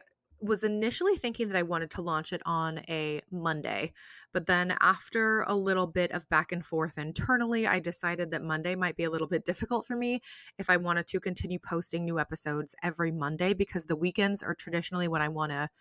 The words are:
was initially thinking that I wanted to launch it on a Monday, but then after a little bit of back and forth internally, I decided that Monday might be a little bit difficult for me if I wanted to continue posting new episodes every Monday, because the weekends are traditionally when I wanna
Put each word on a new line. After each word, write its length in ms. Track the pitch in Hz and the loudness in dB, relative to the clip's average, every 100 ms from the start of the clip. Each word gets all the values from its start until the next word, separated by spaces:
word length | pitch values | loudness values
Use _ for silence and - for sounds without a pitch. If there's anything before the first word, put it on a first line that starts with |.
| - _ _ - | -6 _ _ -8
was 220 | 208 208 | -2 0
initially 520 | 214 208 220 233 370 381 | 2 2 0 2 2 2
thinking 320 | 240 233 220 | 0 -2 0
that 100 | 190 | 2
I 60 | |
wanted 260 | 170 170 165 | 2 0 -2
to 100 | - | -4
launch 320 | 175 160 160 | -2 -2 -2
it 80 | 175 - | -4 -2
on 340 | 165 160 160 - | 0 0 -4 -4
a 320 | 160 151 151 - | -4 -2 -4 -6
Monday, 640 | 180 165 151 139 101 160 - - - - | -4 -2 -2 -2 -4 -4 -8 -20 -20 -6
but 120 | 180 165 | -2 2
then 300 | 180 180 - | 2 2 4
after 640 | 175 190 - 233 220 220 - | 4 4 0 0 2 2 2
a 80 | 202 | 0
little 320 | 196 190 180 | 2 2 2
bit 240 | 170 175 | 2 0
of 160 | 175 - | 0 0
back 240 | 160 165 | 2 2
and 120 | 175 | -2
forth 340 | 165 160 156 - | -2 -2 -2 -2
internally, 680 | 151 - - 254 233 233 220 | -6 -2 2 2 2 2 4
I 140 | 180 | 2
decided 520 | 170 175 175 175 170 | 0 -2 -2 0 -2
that 120 | 156 | -2
Monday 320 | 160 156 170 185 | 0 0 0 0
might 220 | 180 160 | 0 0
be 80 | 165 | 0
a 40 | |
little 200 | 160 156 | 0 0
bit 160 | 165 - | 0 0
difficult 420 | - 233 240 - | -2 0 -2 -2
for 80 | 240 | -2
me 260 | 240 247 - - - - | 0 -2 -4 -20 -16 -4
if 100 | 190 | 2
I 60 | 180 | 2
wanted 320 | 175 170 170 | 4 0 0
to 140 | 185 | -2
continue 360 | 185 185 190 180 | -2 -4 -4 -6
posting 460 | - 196 - 170 | -4 -4 -2 -4
new 160 | 170 165 | -2 -2
episodes 560 | 151 156 151 147 147 - | -2 -4 -4 -4 -4 -6
every 300 | 175 160 165 | -4 -2 0
Monday, 400 | 160 143 156 185 | 0 -2 0 2
because 320 | 190 196 180 - | 2 0 -2 -2
the 100 | 156 | 0
weekends 480 | 175 180 202 202 | 0 2 2 0
are 100 | - | -4
traditionally 540 | 170 - 170 170 180 175 | -6 -4 -4 -2 -2 0
when 140 | 160 | 2
I 80 | 151 | 0
wanna 400 | 156 151 143 151 _ | 0 -2 -2 -4 _